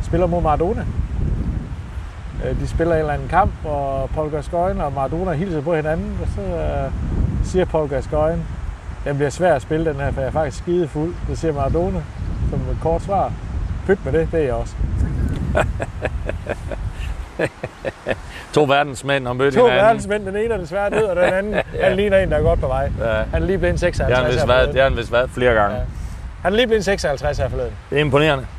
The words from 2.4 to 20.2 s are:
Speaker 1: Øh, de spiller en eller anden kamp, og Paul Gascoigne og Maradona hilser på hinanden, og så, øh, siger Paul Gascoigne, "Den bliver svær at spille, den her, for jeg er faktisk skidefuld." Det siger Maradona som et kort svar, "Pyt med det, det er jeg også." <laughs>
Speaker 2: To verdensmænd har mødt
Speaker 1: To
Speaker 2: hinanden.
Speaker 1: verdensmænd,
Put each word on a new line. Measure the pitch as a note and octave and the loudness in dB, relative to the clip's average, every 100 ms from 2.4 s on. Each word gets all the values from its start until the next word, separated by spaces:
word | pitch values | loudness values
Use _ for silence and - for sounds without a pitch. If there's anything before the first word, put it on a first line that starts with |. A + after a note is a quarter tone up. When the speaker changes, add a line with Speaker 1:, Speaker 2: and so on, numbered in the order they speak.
| B2 | -4
Speaker 1:
Øh, | C3 | -2
de | C3+ | -2
spiller | - E3 | 0 2
en | D#3+ | 2
eller | D#3 | 0
anden | C#3+ C3+ | -2 0
kamp, | D#3+ G3 - D#3+ | 4 4 0 -4
og | D3 C#3 C3+ C3 | -2 -2 -2 -2
Paul | D#3 D#3 | -2 -2
Gascoigne | D3+ C#3 F3 F3+ G3 D#3 | -4 -4 0 0 0 -2
og | |
Maradona | C#3 C3+ D#3+ F#3 | -2 -2 -2 -2
hilser | D3 G3 D#3+ | -2 -2 -2
på | C#3+ E3 | 0 0
hinanden, | D3+ E3 G#3 G3 | 0 -2 -2 -4
og | - - | -4 -4
så, | |
øh, | G3 E3+ D3+ C#3+ C3+ - - - - - - | -4 -2 -2 -2 -2 -4 -2 0 0 0 0
siger | F#3 F3 | 2 2
Paul | D#3+ D3+ | 2 0
Gascoigne, | C3+ A#2 D3+ D#3 E3+ D#3+ - - - - - C#3 | -2 0 0 2 0 -4 -6 -8 -8 -10 -8 -4
"Den | C#3 | 0
bliver | C#3+ | 0
svær | - F3+ C#3+ | 2 2 2
at | |
spille, | - D#3 D#3+ | 2 0 0
den | C#3 | 0
her, | C#3 | -2
for | B2+ | 0
jeg | C3 | -2
er | |
faktisk | B2+ D#3 - | 0 -2 -4
skidefuld." | - F3 D#3+ D3 D#3+ F3 - | -2 0 0 -2 -4 -4 -6
Det | C#3 | -2
siger | E3 | -2
Maradona | C#3+ C3+ D#3+ F3+ F#3+ D3+ - - - - | 0 0 2 0 -2 -6 -8 -6 -2 -2
som | - | 0
et | B2+ B2+ | -2 -2
kort | D#3 E3 | 0 0
svar, | E3+ G3 C#3 - - - - - - | 0 0 0 -4 -6 -4 -4 -4 0
"Pyt | G3 C3+ | 0 2
med | |
det, | D3 D#3+ | 0 2
det | E3 | 0
er | C#3+ | 0
jeg | |
også." | A#2 A#2 - - - - - - - - - | -2 -4 -4 -2 0 -2 0 -2 -2 -2 0
<laughs> | - - G#2+ - B2 - - - - - - - - - - - - - E3 - - - - - - B2+ - - - | 0 -2 -6 -6 -6 -4 -6 -6 -6 -6 -6 -6 -6 -6 -6 -6 -10 -4 -4 -4 -12 -8 -8 -8 -8 -8 -8 -14 -2
Speaker 2:
To | - | 2
verdensmænd | D3 C#3 D3 B2+ C3+ C#3 B2 | 4 4 2 -2 -2 0 0
har | |
mødt | B2+ C#3 | 2 4
Speaker 1:
To | C3 | 6
Speaker 2:
hinanden. | A#3+ B2+ G#3 | 6 8 6
Speaker 1:
verdensmænd, | A3 F#3+ G#3 | 4 0 -2